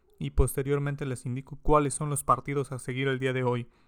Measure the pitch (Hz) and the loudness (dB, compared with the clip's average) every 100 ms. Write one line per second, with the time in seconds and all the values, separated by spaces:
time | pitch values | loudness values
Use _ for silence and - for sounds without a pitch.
0 | _ - 143 - 131 - 135 143 143 143 | _ -10 0 4 4 2 -2 0 -2 -4
1 | 143 123 127 123 - 143 - 151 143 - | -6 -6 -6 -8 -8 -4 4 6 4 0
2 | 151 143 - 127 135 143 135 127 - 127 | -4 -2 0 0 0 -4 -4 -6 -6 -2
3 | 135 131 131 127 127 123 120 _ | -2 0 0 0 0 -2 -4 _